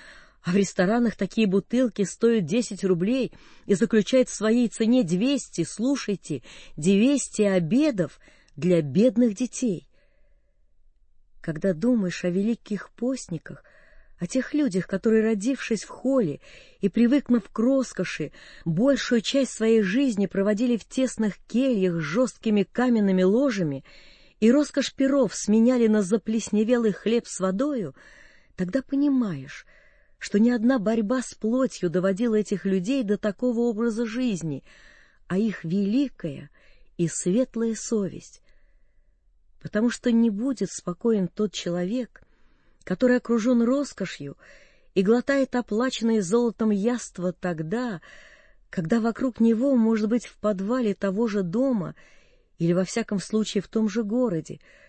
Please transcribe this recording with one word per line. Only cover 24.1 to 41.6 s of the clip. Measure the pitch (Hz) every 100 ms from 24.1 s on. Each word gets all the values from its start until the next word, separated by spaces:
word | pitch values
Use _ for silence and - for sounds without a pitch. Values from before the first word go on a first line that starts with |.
| - - _
и | 220
роскошь | 269 294 - 254
перов | - 269 277 214
сменяли | - - 214 233 254 226
на | 214
заплесневелый | 185 226 - 220 - 208 214 247 220
хлеб | 185 - 233 -
с | -
водою, | 190 190 285 269 160 - - - - - _ -
тогда | 180 262
понимаешь, | - 277 285 269 220 147 135 - - _ _ _ _ _
что | - 208
ни | 226
одна | 247 226 262
борьба | 190 226 208 254
с | 233
плотью | - 214 254 262 - 180
доводила | 165 185 190 240
этих | 214 208 196
людей | 196 190 185 277
до | 208 202
такого | 214 - 254 226
образа | 240 208 233 214
жизни, | 240 226 254 185 160 135 - - - - _ _ -
а | 185
их | 220 180
великая | 165 190 202 233 277 - 165 139 143 _ _ - - -
и | 165
светлая | - - 202 254 233 226 220
совесть. | - 220 185 - - - _ - _ _ _ _ _ _ _ _ _ -
Потому | - 208 240
что | - 247
не | 226 233
будет | 196 254 254 190
спокоен | - - 175 233 220 180
тот | - 208
человек, | -